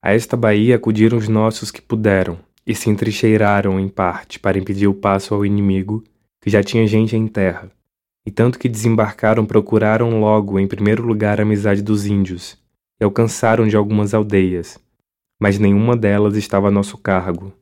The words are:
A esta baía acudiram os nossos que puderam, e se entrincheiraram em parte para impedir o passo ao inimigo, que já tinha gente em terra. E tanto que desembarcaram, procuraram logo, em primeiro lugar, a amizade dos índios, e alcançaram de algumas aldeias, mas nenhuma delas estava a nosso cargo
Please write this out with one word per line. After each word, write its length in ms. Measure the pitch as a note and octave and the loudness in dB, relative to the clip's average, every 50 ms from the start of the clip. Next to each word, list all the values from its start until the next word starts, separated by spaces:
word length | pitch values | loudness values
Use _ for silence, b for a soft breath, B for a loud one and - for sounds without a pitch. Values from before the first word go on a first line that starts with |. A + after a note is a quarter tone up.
A 120 | - - G2+ | 0 0 0
esta 240 | A#2 A#2 - - A#2+ | 0 0 -2 -4 0
baía 380 | A#2 A2 G#2 G#2 G#2+ A#2+ B2 | 0 2 2 2 4 2 2
acudiram 420 | A2+ - A#2 A2 G#2+ G#2+ A2+ A#2+ A#2 | 2 2 -2 2 2 2 2 2 0
os 100 | G#2+ G#2 | -2 -2
nossos 440 | A2 G#2+ A2 A2+ A2 - - G2+ | 0 0 0 0 -2 -4 -12 -14
que 100 | - - | -14 -16
puderam, 580 | _ _ A#2+ A2 G#2+ G#2+ G2 F#2+ F#2 F2 E2 E2+ - _ _ _ _ - | _ _ -6 -2 0 2 2 2 0 -2 -6 -12 -14 _ _ _ _ -8
e 60 | A2+ | -8
se 160 | - - A2+ | -4 -2 -2
entrincheiraram 880 | G#2+ G2+ A#2 A2 G2+ - - A2+ A2 G#2+ G#2+ G#2 G2+ G2+ G2 G2+ F#2+ F#2+ | -2 -2 -2 -4 -4 0 2 2 2 4 4 2 2 2 0 0 -2 -2
em 80 | F#2+ F#2+ | -4 -4
parte 520 | - - F#2+ F2+ F2 - - _ - - | -4 -2 -2 -2 -2 -6 -12 _ -20 -6
para 180 | - G2+ F#2 G2 | -4 -2 -2 -2
impedir 300 | F#2 F#2+ G2+ G2 G2+ G2+ | -2 -4 -4 0 0 0
o 60 | G2 | 0
passo 400 | G2 G2 G2+ G2 G2 G2 - G#2+ | 0 0 0 0 0 -2 -4 -4
ao 120 | G2+ G2+ | -2 -2
inimigo, 580 | G2+ G2+ G2+ G2+ G2 F#2+ F#2+ F#2+ G2 G#2+ A2+ A2+ _ _ _ _ _ _ _ | -2 0 0 0 0 0 0 -2 -4 -8 -8 -10 _ _ _ _ _ _ _
que 80 | _ G#2 | _ 0
já 140 | G2+ G#2+ G2+ | 2 2 0
tinha 240 | - - A2+ A2+ G#2 | 2 0 0 0 2
gente 280 | G#2 A2 A2+ G#2+ A2+ | 2 2 0 0 0
em 120 | A2 A2 G#2+ | -2 -4 -4
terra. 440 | A2 G#2 G2 F#2 F2 - - F#2 _ _ _ _ _ _ _ _ _ _ _ | -4 -2 -2 -2 -4 -6 -14 -20 _ _ _ _ _ _ _ _ _ _ _
E 60 | G#2+ | -12
tanto 260 | G2+ - A2+ B2 A#2+ - | -2 0 0 0 0 0
que 100 | - B2 | -4 -4
desembarcaram, 760 | A#2 G#2+ G#2+ A#2 A2+ A2 G#2+ G2+ - - - A2 A2 A2+ A2 | -4 0 0 0 2 2 0 -2 -2 -2 0 2 2 2 0
procuraram 760 | G#2 - A2 G2+ - A2 G#2+ G#2+ G#2+ A2 A2 A#2+ A#2 A2+ A2 | 2 0 0 0 2 0 2 2 2 2 2 0 0 0 0
logo, 400 | G#2+ G#2+ G#2+ G#2+ G#2 G2 G2 F#2+ | 2 2 2 2 0 0 -2 -2
em 80 | G2 F#2+ | -2 -2
primeiro 360 | - - G#2 G#2 G#2+ A2 A#2 | -2 -2 0 0 0 0 0
lugar, 360 | A#2 A2+ G#2+ G#2+ G#2 G#2 G#2 | -2 -2 0 0 0 0 0
a 40 | G#2+ | 0
amizade 380 | G#2+ G#2+ G#2 G2+ G#2+ G2+ G2+ | 0 0 0 0 0 0 0
dos 260 | G2+ G#2 G#2+ G#2 G2+ G2+ | 0 -2 -2 -2 0 -2
índios, 500 | G#2 G2+ G2 F#2 F2+ F2 - - - _ _ _ _ _ _ _ _ _ | 0 0 0 -2 -4 -12 -12 -18 -20 _ _ _ _ _ _ _ _ _
e 40 | G#2+ | -2
alcançaram 640 | G2+ G2 A2+ A#2 A2+ - - - A2+ A2 A2+ A2+ G#2+ | 0 2 2 0 0 0 0 2 2 2 4 2 2
de 80 | G#2 | 2
algumas 380 | A2 G#2 G2+ A2 G#2+ G#2 G2 G#2 | 2 0 2 0 -2 0 0 0
aldeias, 680 | A2 G#2+ G#2+ G#2 G2 F#2+ F#2 F2+ F2 E2 - - - _ _ _ _ _ _ _ _ _ _ _ _ | -2 0 2 2 2 2 2 -2 -4 -8 -10 -16 -20 _ _ _ _ _ _ _ _ _ _ _ _
mas 200 | G#2 G2+ G2 G2+ | 0 0 2 2
nenhuma 360 | G#2+ G2 G2+ G2+ G#2+ A#2+ B2 | 2 2 2 2 2 2 0
delas 400 | A#2+ G#2+ G2+ G2+ G2+ G#2 G#2 G2+ | 0 0 0 2 2 0 0 0
estava 340 | G#2+ G#2 - - G2 G2 G2+ | -2 -4 -2 -2 0 2 2
a 20 | |
nosso 260 | G2+ G2+ G2+ G2+ - - | 2 0 -2 -4 -8 -10
cargo 560 | _ - F#2+ F#2 F2+ F#2+ F2 E2+ F#2+ F#2+ - _ | _ -2 -2 0 0 -4 -8 -8 -10 -16 -20 _